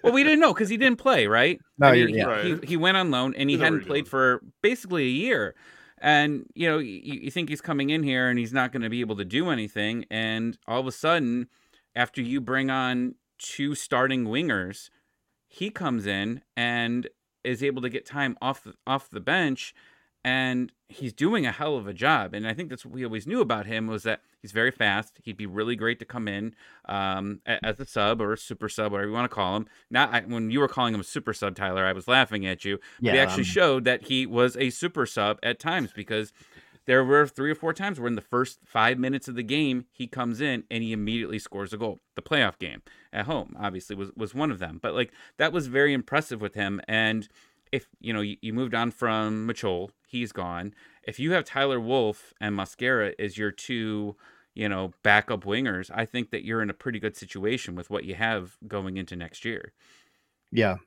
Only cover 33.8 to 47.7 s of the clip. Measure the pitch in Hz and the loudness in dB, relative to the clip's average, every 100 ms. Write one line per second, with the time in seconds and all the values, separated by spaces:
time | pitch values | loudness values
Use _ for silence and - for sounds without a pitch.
33.8 | 123 123 - 131 127 117 123 120 131 - | 2 0 0 -2 0 4 2 4 -2 -2
34.8 | 175 - 120 - 104 104 117 120 160 175 | -6 -2 -2 0 0 0 -2 -2 -2 -2
35.8 | 120 - 95 110 110 _ - - _ _ | -2 -8 -4 -4 -4 _ -20 -20 _ _
36.8 | - 127 131 143 143 - 143 151 160 160 | 4 4 8 6 6 2 -4 -2 -4 -4
37.8 | 196 160 120 113 - 120 131 - _ 113 | -6 -4 -4 -4 -2 -2 -2 -4 _ 2
38.8 | 113 127 131 135 131 120 113 143 147 127 | 4 4 -2 -2 -6 -8 -2 0 0 0
39.8 | 123 _ 123 135 120 113 147 123 - 117 | -6 _ -12 -4 -4 -2 -2 -2 -4 -6
40.8 | 113 110 104 117 98 110 - 98 98 104 | -4 -2 -2 -2 -4 -8 -8 -8 -8 -4
41.8 | 113 92 _ - - 151 110 - 87 53 | -6 -6 _ -16 -2 2 2 0 -12 -12
42.8 | - - _ - 107 151 - - 101 92 | -20 -20 _ -8 -4 -4 -6 -8 -6 -6
43.8 | - 98 98 - 110 127 151 101 87 82 | -10 -10 -8 -8 -8 -2 -2 -2 -8 -8
44.8 | 113 87 120 - - _ 156 170 135 131 | -4 -2 -4 -6 -20 _ 0 0 0 4
45.8 | 143 139 120 143 147 117 104 - 101 101 | 4 4 0 -2 -2 -6 -6 -2 -2 -2
46.8 | - 110 110 110 104 _ _ _ _ | -2 0 2 0 -4 _ _ _ _